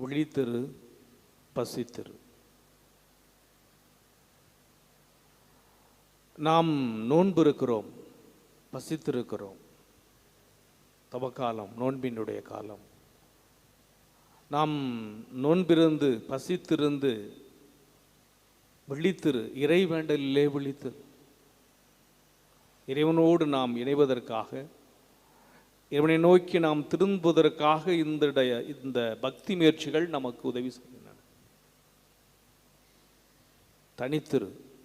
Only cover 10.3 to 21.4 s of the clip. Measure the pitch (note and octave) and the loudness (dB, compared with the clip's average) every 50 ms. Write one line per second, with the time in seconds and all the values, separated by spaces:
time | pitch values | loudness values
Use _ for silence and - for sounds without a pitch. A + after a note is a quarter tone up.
10.3 | _ _ _ _ _ _ _ _ _ _ _ _ _ _ _ _ - B2 C3 B2+ | _ _ _ _ _ _ _ _ _ _ _ _ _ _ _ _ -10 -8 -8 -8
11.3 | - C#3+ B2+ A#2 A2 A2 G#2 G2 A2+ A2+ B2+ C3 C3+ C3 B2+ B2+ A#2+ A2+ G#2+ G#2+ | -6 -6 -6 -4 -4 -6 -10 -12 -8 -4 -4 -4 -4 -4 -6 -6 -6 -6 -6 -6
12.3 | G#2 G#2 - - G#2+ G#2+ G#2 G#2+ G#2 G2 - _ _ _ _ _ _ _ _ _ | -8 -10 -10 -12 -14 -14 -14 -14 -16 -20 -20 _ _ _ _ _ _ _ _ _
13.3 | _ _ _ _ _ _ _ _ _ _ _ _ _ _ _ _ _ _ _ _ | _ _ _ _ _ _ _ _ _ _ _ _ _ _ _ _ _ _ _ _
14.3 | _ _ _ - C#3+ D3 D#3 D3+ D3+ C#3+ C3+ B2+ A#2+ A2+ A2 G#2+ G#2 A2 - - | _ _ _ -4 -2 0 0 0 0 -2 -4 -4 -6 -8 -8 -12 -14 -16 -16 -14
15.3 | C3 B2+ C3+ D3 E3+ F#3 F3 E3 E3 D#3+ E3 D#3+ D#3 C#3+ D3 C3+ A#2+ A2 - - | -8 -2 0 2 2 2 4 4 4 6 6 4 4 2 2 0 0 0 -4 -6
16.3 | C3+ C3+ - - F3+ F3+ - - D#3+ C#3+ D3 D3 C#3+ C#3 C#3 C3+ A2+ G#2+ G2+ - | -8 -6 -4 -4 -6 -6 -2 -2 0 0 0 0 0 0 -2 -2 -2 -4 -8 -14
17.3 | - - - - - - - _ _ _ _ _ _ _ _ _ _ _ _ _ | -18 -20 -20 -20 -20 -20 -20 _ _ _ _ _ _ _ _ _ _ _ _ _
18.3 | _ _ _ _ _ _ _ _ _ _ _ C#3 C#3 D3 E3+ F#3+ - - - D#3 | _ _ _ _ _ _ _ _ _ _ _ -12 -4 0 0 0 0 2 0 0
19.3 | C3 A2+ A2 A2+ - C3 C#3+ C#3+ E3+ F#3 F#3+ E3+ E3 D#3+ D#3 D#3 D3 D3 C#3 C3+ | 0 0 -4 -6 -4 0 2 4 4 4 4 2 0 -2 -2 -2 -2 -2 0 0
20.3 | C3+ C#3+ D3 C#3+ C#3 C#3+ C#3 C#3 C3+ - - B2 - - - - - _ - _ | 2 2 2 2 0 -2 -4 -6 -8 -8 -10 -12 -12 -14 -20 -20 -20 _ -20 _
21.3 | _ _ | _ _